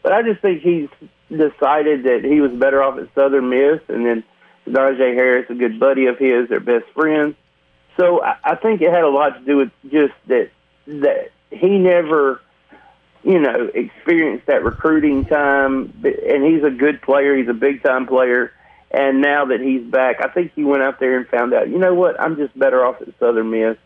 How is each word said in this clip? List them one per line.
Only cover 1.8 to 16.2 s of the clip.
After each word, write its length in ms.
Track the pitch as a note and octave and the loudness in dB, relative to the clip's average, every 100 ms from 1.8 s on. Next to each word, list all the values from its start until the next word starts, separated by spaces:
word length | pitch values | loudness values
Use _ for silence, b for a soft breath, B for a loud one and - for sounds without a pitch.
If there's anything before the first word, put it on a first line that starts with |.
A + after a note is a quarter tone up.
| D3+ C#3+ | 0 0
that 200 | B2+ A#2+ | 0 0
he 160 | C3+ D3+ | 2 2
was 100 | C#3 | 2
better 300 | A#2+ C3+ C#3 | 0 0 2
off 160 | C3+ C3 | 0 -2
at 100 | - | -8
Southern 360 | - C#3 C3+ B2+ | 0 2 2 0
Miss, 300 | B2+ C#3 D#3 - | 2 2 0 -4
and 180 | A#2 A#2+ | -4 -2
then 180 | A#2 - b b b - | -2 -6 b b b -6
Najee 480 | B2+ C3+ B2+ C3 | -2 0 0 0
Harris, 300 | B2 B2+ B2 A#2+ | 2 0 0 -2
a 40 | |
good 240 | A#2+ B2 A2+ | -4 -4 0
buddy 280 | C3 C3+ C3 | 0 2 0
of 100 | B2 | 0
his, 320 | C3+ A#2+ A#2+ | 0 0 0
they're 100 | A#2 | -4
best 280 | - A#2+ A#2 | 0 -2 -2
friends. 400 | - D#3 D#3 D3 D3 _ _ _ _ _ - | -4 0 0 -2 -6 _ _ _ _ _ 0
So 240 | F3+ F3 | 2 2
I, 140 | - - | -2 -4
I 120 | - | -4
think 260 | E3+ A3+ G#3+ | -2 -2 0
it 100 | D#3 | 2
had 140 | F3 | 2
a 60 | D#3 | 2
lot 280 | C#3 D3 B2 | 2 0 -2
to 60 | |
do 140 | B2+ C#3+ | -2 0
with 120 | B2+ _ C#3 | 0 _ -4
just 240 | D3+ C#3 - - | 0 0 -2 -2
that, 200 | B2+ - _ _ _ - | -2 -2 _ _ _ -16
that 460 | D3 C#3 G#2+ - _ _ | -2 0 0 -6 _ _
he 260 | G#3 F#3 G3+ | -2 2 4
never, 640 | F3+ F3 D#3 D#3 C#3 B2+ _ _ _ b b b _ _ | 4 2 2 0 0 -2 _ _ _ b b b _ _
you 180 | - F#3 | 0 2
know, 300 | C#3 A#2+ A#2 | 2 0 -4
experienced 720 | - - - - E3 D#3 - - | -6 -8 -8 0 0 0 -4 -2
that 180 | C3 | -2
recruiting 640 | G#2+ - D#3 D#3 D3 C3+ C3 | -2 -2 0 2 2 0 0
time, 680 | D3+ C#3+ C#3 C3+ C3+ - - | 0 2 2 0 -2 -6 -4
and 420 | C#3+ - | -4 -4